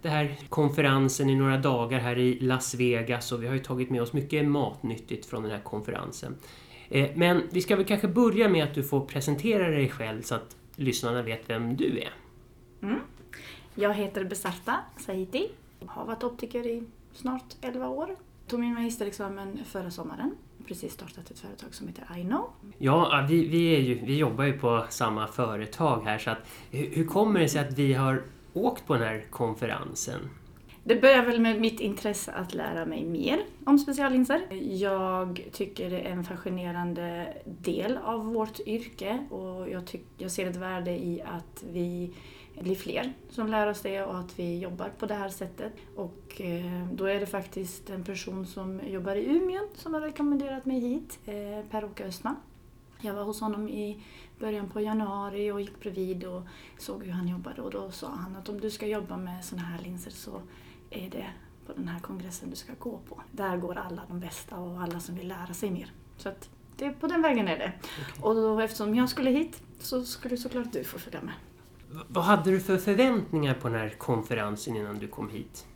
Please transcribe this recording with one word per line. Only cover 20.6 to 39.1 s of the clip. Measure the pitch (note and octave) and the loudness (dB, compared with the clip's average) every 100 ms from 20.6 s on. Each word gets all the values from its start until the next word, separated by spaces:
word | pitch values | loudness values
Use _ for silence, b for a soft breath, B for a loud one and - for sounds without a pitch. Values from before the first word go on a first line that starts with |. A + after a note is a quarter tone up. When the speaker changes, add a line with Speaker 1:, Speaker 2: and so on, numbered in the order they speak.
| - | -12
Speaker 2:
Precis | F3 F3 | -10 -10
startat | - F3+ - - | -10 -14 -14 -16
ett | - | -14
företag | G3+ G3+ - | -14 -14 -16
som | - F#3+ | -12 -12
heter | F3 - F3 | -12 -12 -6
I | |
Know. | F3 C#4 A#4+ - - - | 0 0 0 -8 -20 0
Speaker 1:
Ja, | C3+ D3+ E3 | 4 6 8
ja, | C#3+ C#3 | 6 6
vi, | E3 D3 | 6 6
vi | E3 E3+ D#3 | 6 6 6
är | |
ju, | B2+ A#2+ G#2+ | 6 2 2
vi | C#3+ | 4
jobbar | D3 A2 | 4 4
ju | C#3 C3+ | 2 4
på | B2 A#2 - | 4 4 2
samma | - A#2 G#2+ G#2+ | 0 0 2 -2
företag | - A#2+ G#2+ G#2+ - D#3+ A#2 G#2+ | 0 0 0 -6 2 4 4 2
här, | G#2+ | -2
så | - | 0
att, | A2 B B B | -4 B B B
hur, | B2+ D3 | -4 -2
hur | D#3 D#3+ | 0 2
kommer | F#3+ G#3+ G3 | 6 6 8
det | D3+ | 6
sig | D3+ | 4
att | C3+ | 0
vi | C3 C#3 | 4 4
har | C3 C3+ C3 - - - | 6 4 2 -2 -14 -8
åkt | E3+ A#3 - - | 0 2 0 0
på | |
den | C#3 | 2
här | A2+ A2 G#2+ | 2 -2 -6
konferensen? | - A#2 G#2+ A#2 - - - - - - - - - B B | -2 -2 0 -2 -2 -4 -6 -4 -6 -8 -12 -20 -20 B B
Speaker 2:
Det | - B3 | 2 8
börjar | C4 C4 A#3+ | 10 10 8
väl | A#3 | 4
med | A3+ G#3+ | 4 4
mitt | A3+ A3 | 2 2
intresse | A3 G3+ G#3+ G3+ - | -4 -2 -2 -2 -4
att | - F3+ | -6 -4
lära | F3+ D#3 E3 E3 | -4 -4 -4 -4
mig | D#3 E3 | -4 -2
mer | E3 - D#4 G#4 - - | 0 0 0 -2 -6 6
om | C#4+ | 6
speciallinser. | C#4+ C#4 C#4 B3+ B3+ D4 F#4 F#3+ | 6 0 4 6 6 4 2 -4
Jag | C#4 F#3+ G3 F#3+ F#3 F#3 F#3 F3+ - | -4 0 2 2 2 0 -2 -4 -8
tycker | - G3 - F#3 | -6 -6 -4 -4
det | F3+ | -4
är | - | -4
en | F3+ | -4
fascinerande | F3 F3+ F#3 F3+ F3 F3 F3 E3+ E3+ E3+ D#3+ - - | -4 -6 -4 -4 -4 -2 -2 -2 -4 -4 -6 -10 -12
del | F3 - D#3+ F#3+ B3+ | -6 -2 0 0 -2
av | - A3+ A3 | -2 -4 -2
vårt | A3+ G#3+ - | 0 -2 -4
yrke | - A3 A#3 - F#3+ | -4 -4 -4 -8 -4